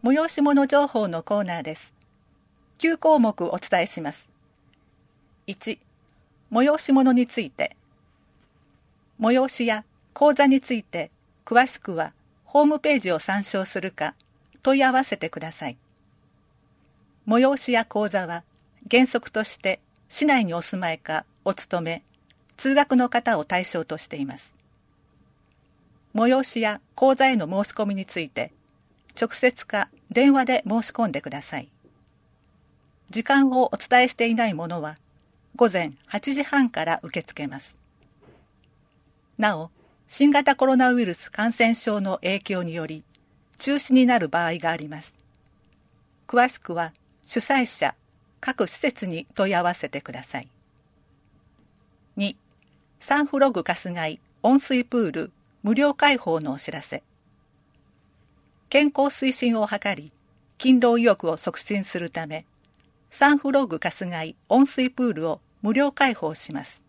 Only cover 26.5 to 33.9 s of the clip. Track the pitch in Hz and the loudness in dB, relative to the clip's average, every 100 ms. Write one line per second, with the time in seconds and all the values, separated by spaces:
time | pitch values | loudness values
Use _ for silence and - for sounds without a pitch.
26.5 | 233 220 208 _ - 269 262 269 247 160 | -4 -4 -4 _ 2 2 6 4 2 -2
27.5 | 190 202 - 208 196 190 180 156 - 123 | -4 -4 -4 -4 -4 -6 -8 -8 -8 -8
28.5 | _ _ _ _ _ _ - 233 - - | _ _ _ _ _ _ -4 -4 2 0
29.5 | - - 208 - _ _ - 277 269 254 | 0 -8 -6 -6 _ _ 2 4 4 2
30.5 | 254 202 220 220 - 220 139 147 143 - | -2 -2 -4 -4 -4 -4 -4 -10 -12 -12
31.5 | 151 - _ _ _ _ _ _ _ _ | -14 -14 _ _ _ _ _ _ _ _
32.5 | _ _ _ _ _ _ 220 220 277 269 | _ _ _ _ _ _ -8 2 4 4
33.5 | 254 254 - - | 2 0 -2 2